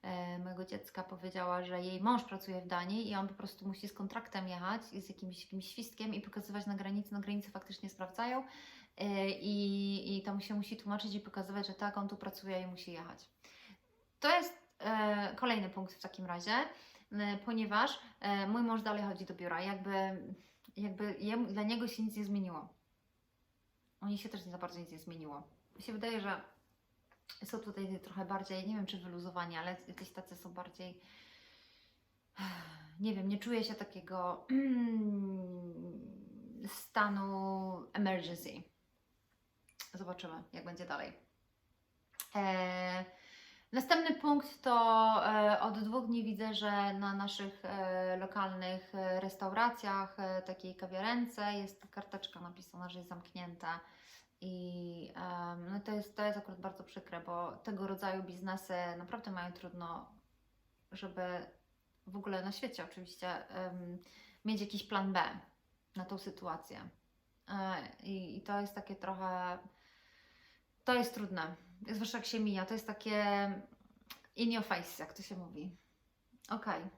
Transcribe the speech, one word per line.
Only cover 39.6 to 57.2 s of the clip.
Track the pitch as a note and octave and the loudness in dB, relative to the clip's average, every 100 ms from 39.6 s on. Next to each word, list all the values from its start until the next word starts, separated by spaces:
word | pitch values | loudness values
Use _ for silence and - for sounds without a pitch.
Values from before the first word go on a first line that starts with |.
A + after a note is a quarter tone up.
| _ - - | _ -16 -14
Zobaczymy, | F#3 F3+ F3+ F3 E3 F3+ | -8 -6 -6 -6 -10 -12
jak | E3 | -12
będzie | E3+ F3 F3 | -10 -10 -4
dalej. | D3 D3 - _ _ _ _ _ _ _ _ _ - - G#3 | -4 -4 -10 _ _ _ _ _ _ _ _ _ -10 -4 2
E, | F#3+ F#3 F#3 F3+ F#3 F#3 F#3 - - - - - _ | 4 4 2 2 0 0 -4 -10 -20 -20 -20 -20 _
następny | B3 C4 E4 D#4+ | 0 6 6 6
punkt | D#4+ D4+ D4 - - | 4 6 4 4 0
to, | C4 A#3+ F3 A3+ A3 G#3+ G#3+ | 6 8 10 10 10 8 8
e, | G#3+ G#3 G#3 | 8 8 8
od | A3 G#3 | 6 2
dwóch | G#3+ B3 A3+ | 2 2 4
dni | A#3 | 2
widzę, | A3 G3+ A3 | 2 0 0
że | G#3+ G#3 G3+ G3+ | 2 4 4 4
na | G3 G3+ | 2 0
naszych, | G3 G3+ - G3 G3 | 0 0 -2 -4 -4
e, | F#3 G3 F#3+ F#3 F#3 F#3 | -4 -2 2 2 2 2
lokalnych, | F#3+ G#3 F#3+ F#3 F#3 F#3 - | 0 0 0 0 -2 -2 -4
e, | G3 F#3 F#3 | -2 2 2
restauracjach, | F#3+ - F#3+ G3 A#3+ A#3 G#3 G3 G3 - | 0 -2 0 6 4 4 0 0 0 -2
e, | F#3+ F#3 | 0 0
takiej | F#3 F#3 F#3 F3+ | -2 -8 -8 -8
kawiarence | F#3 F#3 G#3+ A#3+ A#3 - G#3 | -4 0 2 2 2 0 0
jest | G3+ G3 - - | 0 -4 -10 -12
karteczka | G3+ G3 F#3+ - F3 | -12 -8 -8 -8 -10
napisana, | F3 F3+ F3+ F3 F3+ | -12 -12 -16 -10 -8
że | F3+ | -8
jest | F3 | -10
zamknięte. | F3 - F3+ F3 E3+ E3 E3+ - - - - _ _ | -12 -10 -8 -8 -6 -4 -4 -8 -20 -20 -20 _ _
I, | F#3 F3+ F3+ F3 F3 E3+ - | -8 -6 -4 -4 -6 -8 -10
em, | - F3+ F3 F3 F3 F3 | -8 -6 -4 -4 -4 -4
no | G3+ | -4
to | G3+ | -2
jest, | G#3 G3+ - | -2 -2 0
to | |
jest | G#3 G#3 | 2 0
akurat | G3+ F#3 | -6 -6
bardzo | F#3+ F#3+ | -8 -8
przykre, | F3+ F#3+ - E3+ | -12 -12 -8 -8